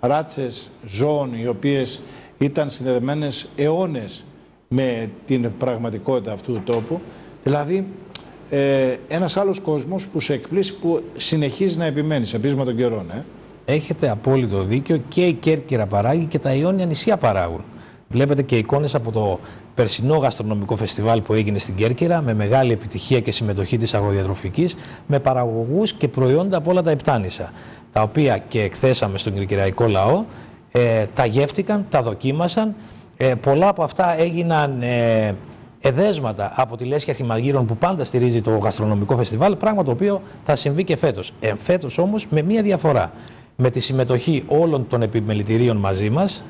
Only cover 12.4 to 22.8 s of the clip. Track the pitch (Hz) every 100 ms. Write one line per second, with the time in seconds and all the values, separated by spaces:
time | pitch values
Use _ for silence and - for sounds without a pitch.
12.4 | 131 139 131 117 123 113 87 95 - -
13.4 | - - - 147 151 151 143 104 131 131
14.4 | 120 98 95 120 135 160 131 - 180 165
15.4 | 160 156 - 127 101 101 107 156 160 156
16.4 | 139 135 160 190 180 151 - 202 123 98
17.4 | 87 82 - - - - _ 120 139 143
18.4 | 135 120 110 139 147 135 113 110 104 90
19.4 | - - - - 113 - 120 156 135 -
20.4 | 107 104 98 107 104 - 107 117 - 107
21.4 | 104 101 - 92 110 123 170 170 139 107
22.4 | 104 127 131 113